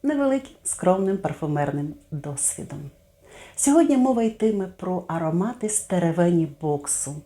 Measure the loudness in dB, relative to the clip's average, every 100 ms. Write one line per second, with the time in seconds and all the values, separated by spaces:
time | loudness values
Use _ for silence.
0 | -2 0 2 0 -4 -12 -10 -2 2 2
1 | 2 0 -4 -4 -2 0 -2 -2 -6 -10
2 | _ -10 -8 -4 -4 -4 -12 -12 -14 _
3 | _ _ -20 -20 -16 -2 4 6 6 4
4 | 4 4 0 2 0 2 -4 -6 -4 -4
5 | -4 -4 0 0 0 -4 -4 -4 -2 0
6 | 0 2 4 4 0 -4 -4 -2 -2 -6
7 | -6 -10